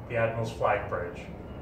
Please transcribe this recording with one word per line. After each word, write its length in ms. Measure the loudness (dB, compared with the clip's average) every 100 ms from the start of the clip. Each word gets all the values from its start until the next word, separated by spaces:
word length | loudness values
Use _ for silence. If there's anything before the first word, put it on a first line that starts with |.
| -2
the 80 | 2
Admiral's 340 | 2 2 -2
Flag 380 | 2 4 4 2
Bridge. 320 | -2 -2 -6 -8 -10 -10 -10